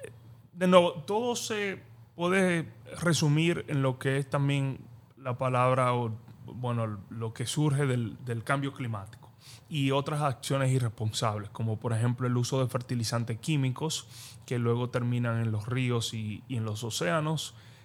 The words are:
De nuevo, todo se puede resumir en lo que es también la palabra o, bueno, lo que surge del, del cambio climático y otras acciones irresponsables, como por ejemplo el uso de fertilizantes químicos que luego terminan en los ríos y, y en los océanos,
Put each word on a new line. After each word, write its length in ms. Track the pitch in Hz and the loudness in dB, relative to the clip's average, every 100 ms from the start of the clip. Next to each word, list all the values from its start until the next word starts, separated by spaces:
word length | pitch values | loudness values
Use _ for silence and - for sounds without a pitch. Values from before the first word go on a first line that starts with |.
| 539 - - - - | -18 -18 -20 -20 -20
De 120 | 175 180 | -2 6
nuevo, 280 | 185 175 165 170 | 8 8 2 -4
todo 300 | 208 240 233 | -2 -2 -4
se 480 | - 214 202 185 - - - - | -4 -4 -4 -6 -12 -20 -20 -4
puede 560 | 170 190 185 170 - - - - | 2 4 4 2 -2 -10 -16 -2
resumir 640 | 165 151 156 151 165 175 - | 2 4 4 4 4 2 -2
en 140 | 147 | 0
lo 180 | 135 127 | 0 0
que 180 | 139 135 | 0 0
es 120 | 139 | 0
también 500 | 143 139 139 135 131 - - - - | 0 2 2 0 -4 -12 -20 -20 -10
la 200 | 131 120 | -6 -2
palabra 560 | 131 127 127 127 127 | 0 4 4 4 4
o, 240 | 123 117 110 - - 117 | 2 0 -4 -12 -18 -14
bueno, 540 | - 123 120 113 101 - | -8 -4 -2 -2 -6 -10
lo 240 | 113 113 | -8 -8
que 120 | - 123 | -6 -4
surge 400 | - 151 139 143 | 0 2 4 2
del, 300 | 123 113 - | 0 -2 -6
del 220 | 123 117 110 | -8 -6 0
cambio 260 | 143 139 | 0 0
climático 580 | 135 123 110 92 - - - - - - | -4 -6 -6 -8 -16 -20 -20 -20 -20 -8
y 240 | 151 135 | 0 2
otras 300 | 139 139 151 | 2 0 0
acciones 500 | 147 120 - 135 131 | 0 -2 0 2 4
irresponsables, 800 | 131 117 - 110 - 117 107 101 | 2 2 0 -4 0 0 -2 -6
como 320 | - 113 107 | -4 -4 -2
por 100 | 120 | -2
ejemplo 360 | 113 123 120 127 | 2 2 2 0
el 100 | 123 | 2
uso 240 | 120 135 | 2 0
de 60 | 127 | 0
fertilizantes 720 | 127 - 123 107 117 113 107 | -2 -4 -4 -2 -2 -2 -4
químicos 680 | - 151 131 123 156 - - - - - - | 0 0 0 -2 -4 -4 -8 -16 -18 -18 -6
que 120 | 120 | 0
luego 320 | 117 117 123 | 2 2 0
terminan 520 | 127 120 123 120 113 | -2 0 0 0 0
en 100 | 113 | 0
los 140 | 107 104 | -2 -2
ríos 480 | 123 123 120 110 | -2 0 0 -2
y, 300 | 113 107 101 - | -4 -6 -8 -6
y 80 | 123 | -6
en 80 | |
los 220 | 110 107 117 | -4 -4 -6
océanos, 680 | - 175 170 151 156 - - - - | -2 0 0 0 -2 -6 -12 -20 -20